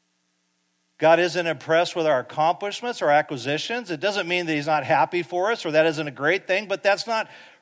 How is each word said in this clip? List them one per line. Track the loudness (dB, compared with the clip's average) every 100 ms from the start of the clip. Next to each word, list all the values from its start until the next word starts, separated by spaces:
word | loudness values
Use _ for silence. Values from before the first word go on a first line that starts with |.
| _ _ _ _ _ _ _ _ _ 2
God | 4 6
isn't | 4 0 -4
impressed | -4 0 2 2 0
with | 0
our | 0
accomplishments | -2 0 0 0 -4 -8 -8 -2
or | 2
acquisitions. | 2 2 -4 -4 -6 -4 -6 -6
It | -4
doesn't | -4 -2 -2
mean | -2 -2
that |
he's | -2 0
not | 0
happy | 2 2 2 -2
for | -4 -2 -2
us | -2 0
or |
that | 2 2
isn't | 0 -6
a |
great | -4 0 0 0
thing, | -4 -2
but | -2
that's | 0 0 0
not | -4 -6 -12 -20 _